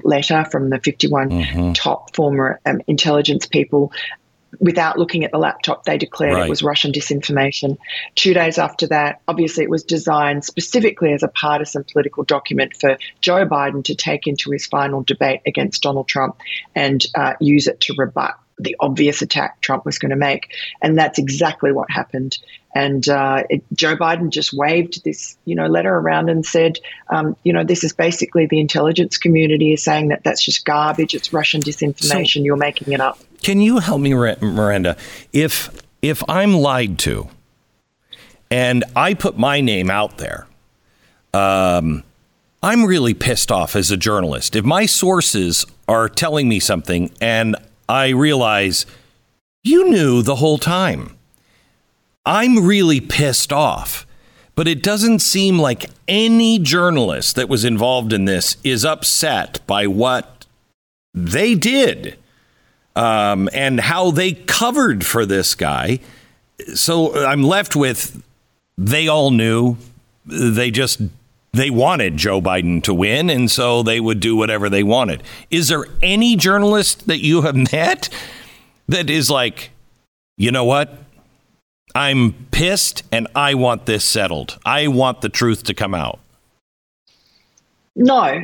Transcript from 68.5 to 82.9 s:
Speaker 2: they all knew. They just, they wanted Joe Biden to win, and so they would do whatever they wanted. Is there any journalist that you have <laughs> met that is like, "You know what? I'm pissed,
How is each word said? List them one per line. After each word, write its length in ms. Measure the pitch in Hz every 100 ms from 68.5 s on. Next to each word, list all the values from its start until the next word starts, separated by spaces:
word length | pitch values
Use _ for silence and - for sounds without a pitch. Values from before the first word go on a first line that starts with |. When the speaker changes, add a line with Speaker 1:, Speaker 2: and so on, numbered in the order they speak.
| _ _ -
Speaker 2:
they 300 | 98 147 160
all 240 | 151 139
knew. 460 | 117 113 113 123 120 - - _ _ 110
They 440 | - 120 110 123
just, 300 | 113 127 - 101 - _ _ _
they 160 | 113 139
wanted 480 | 117 143 175 95 76
Joe 240 | 98 95
Biden 420 | 90 92 87 85
to 100 | -
win, 360 | 90 101 131 175
and 200 | 131 120
so 340 | - 120 120
they 180 | 113 117
would 180 | 113 107
do 160 | 110 110
whatever 340 | 110 107 101
they 140 | 98
wanted. 400 | 101 123 110 69 - - -
Is 200 | 165 147
there 160 | 156 - -
any 320 | 180 208 240 214
journalist 720 | 180 202 208 208 190 - -
that 120 | 160
you 220 | 151 165
have 120 | 147 135
<laughs> 160 | 131
met 380 | 156 175 370 - - - - - - _ _ -
that 200 | 175 151
is 200 | 156 131
like, 420 | 139 120 - - - _ _ _ _ _ -
"You 140 | 113
know 140 | 131 123
what? 280 | 139 147 - - _ _ _ _ _ _ _ _
I'm 380 | 127 139 135 117 - -
pissed, 520 | - 175 202 -